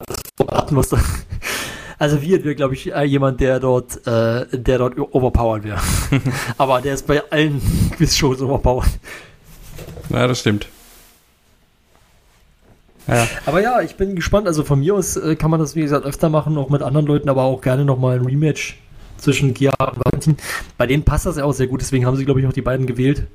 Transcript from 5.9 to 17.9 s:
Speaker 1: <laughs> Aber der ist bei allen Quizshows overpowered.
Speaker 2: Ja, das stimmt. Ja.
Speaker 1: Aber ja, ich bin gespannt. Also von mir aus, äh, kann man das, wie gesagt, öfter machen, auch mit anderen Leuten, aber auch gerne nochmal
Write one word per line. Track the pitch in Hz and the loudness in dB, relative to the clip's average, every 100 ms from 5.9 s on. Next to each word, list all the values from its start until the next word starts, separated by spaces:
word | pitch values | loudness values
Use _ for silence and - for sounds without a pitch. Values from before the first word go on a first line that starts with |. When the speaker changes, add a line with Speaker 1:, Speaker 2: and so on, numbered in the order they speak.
| 92 - 135 | -2 0 0
Speaker 1:
<laughs> | 131 131 - - | 0 -4 -4 -2
Aber | 139 127 | 2 2
der | 139 | 0
ist | 139 - | -4 0
bei | 147 147 | 0 0
allen | 156 151 143 - - - - | 0 0 0 0 2 2 2
Quizshows | 147 - 143 131 | 2 2 0 0
overpowered. | 135 131 131 127 - - - - - - - - - - - - - | 0 0 2 2 0 -2 -8 -18 -20 -20 -20 -20 -20 -18 -16 -14 -6
Speaker 2:
Ja, | 120 123 | 0 0
das | 123 | 0
stimmt. | 113 104 - - - - - _ _ _ _ _ _ _ _ _ _ _ _ _ _ _ _ _ _ _ - | 0 -2 -2 -18 -20 -20 -20 _ _ _ _ _ _ _ _ _ _ _ _ _ _ _ _ _ _ _ -2
Ja. | 123 117 - - | 0 0 -4 -2
Speaker 1:
Aber | 165 | 0
ja, | 226 240 | 2 2
ich | 165 - | 0 -2
bin | 190 | -4
gespannt. | 185 - 202 208 | -2 0 0 2
Also | 151 | 0
von | 139 139 | 2 2
mir | 147 | 2
aus, | 202 190 - | 0 0 -2
äh, | 156 156 | -2 0
kann | 156 | 2
man | 160 | 2
das, | 151 | 0
wie | 160 | -2
gesagt, | 151 143 | 0 0
öfter | 139 139 165 | -2 0 2
machen, | 156 143 156 | 2 0 -2
auch | 131 | 0
mit | 143 | 0
anderen | 139 147 151 | 2 0 2
Leuten, | 147 147 | 2 2
aber | 131 | 2
auch | 131 131 | 2 0
gerne | 131 131 | 0 2
nochmal | 143 | 2